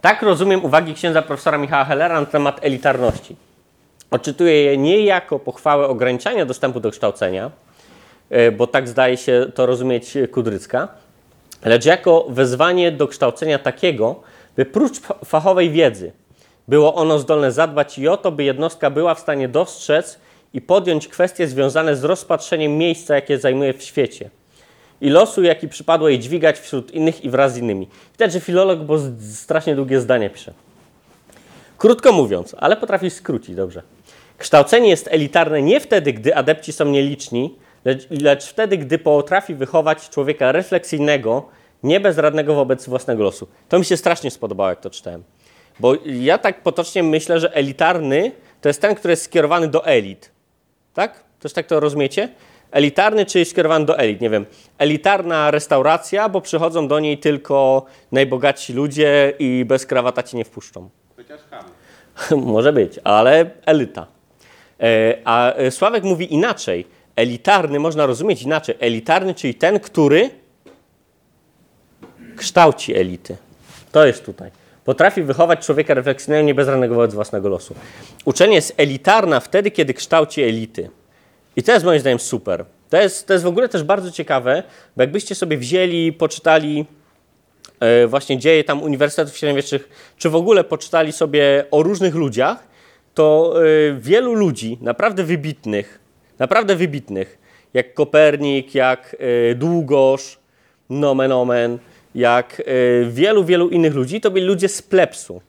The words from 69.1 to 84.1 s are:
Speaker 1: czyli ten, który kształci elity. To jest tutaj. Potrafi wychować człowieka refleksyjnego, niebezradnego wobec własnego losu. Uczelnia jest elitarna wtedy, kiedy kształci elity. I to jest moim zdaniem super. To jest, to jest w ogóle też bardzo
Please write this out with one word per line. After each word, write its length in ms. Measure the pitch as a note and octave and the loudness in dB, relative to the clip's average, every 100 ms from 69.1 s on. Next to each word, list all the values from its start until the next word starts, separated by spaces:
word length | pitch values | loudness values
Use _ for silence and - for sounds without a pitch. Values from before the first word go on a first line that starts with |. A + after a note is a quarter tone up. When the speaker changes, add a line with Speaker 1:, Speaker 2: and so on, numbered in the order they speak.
| E3 F#3+ | 0 0
Speaker 1:
czyli 200 | F3+ C3+ | -6 -6
ten, 260 | A#2+ E3 G3+ | -2 0 0
który 500 | - - D3 D#3 B3+ - _ _ _ _ _ _ _ _ _ _ _ _ _ _ _ _ - _ - - | -4 0 4 4 2 -4 _ _ _ _ _ _ _ _ _ _ _ _ _ _ _ _ -20 _ -20 -12
kształci 600 | - - E3 C3+ - G#2+ | -2 4 6 4 -4 -2
elity. 400 | F#2 F2 - F#2 _ _ _ - - | -2 -4 -14 -18 _ _ _ -20 -2
To 140 | D#3 D3+ | 4 4
jest 180 | A#2 | 4
tutaj. 260 | - G2 F#2+ _ _ _ | -8 -18 -18 _ _ _
Potrafi 380 | - C3 F#3 G3+ | -6 2 2 2
wychować 440 | D3+ C3 E3 D#3+ - | -4 0 2 2 0
człowieka 280 | C#3+ D3 | -2 0
refleksyjnego, 520 | C#3 B2+ C3 - D3+ D3+ | 0 0 -4 -2 0 2
niebezradnego 480 | C3+ C3+ C3+ B2 | 2 0 0 0
wobec 200 | A#2 A#2 | 0 0
własnego 340 | G#2 G#2 G#2+ G2 | -2 -6 -4 -4
losu. 260 | F#2 - - - - - - | -4 -8 -20 -20 -20 -20 -10
Uczelnia 300 | - C3+ F#3+ | -6 2 4
jest 200 | G3+ D3+ - | 4 0 -2
elitarna 640 | D3 C3+ - G#3+ G3 C#3 | -2 0 2 2 2 0
wtedy, 300 | - F#3 G#3 | 0 -2 -2
kiedy 240 | G3+ C#3+ | -2 -4
kształci 480 | C3 - E3 D3+ - | -4 0 0 0 -2
elity. 480 | B2+ A2+ A2 - F2 _ _ _ _ _ _ - | -2 -2 -8 -12 -14 _ _ _ _ _ _ -6
I 60 | |
to 100 | B2+ | 2
jest 120 | A#3 | 2
moim 160 | E3+ D#3+ | 4 2
zdaniem 180 | C3+ A#2+ | 2 -2
super. 460 | - A#2+ - F2 F2+ _ _ | -2 -8 -6 -6 -8 _ _
To 60 | D#3+ | 2
jest, 300 | G3+ F#3+ - | 2 0 -2
to 60 | |
jest 120 | F#3+ | 0
w 40 | F3 | 0
ogóle 200 | F3 B3 | -2 -2
też 140 | G3 | -2
bardzo 280 | D3+ G3 F#3 | -2 -2 -4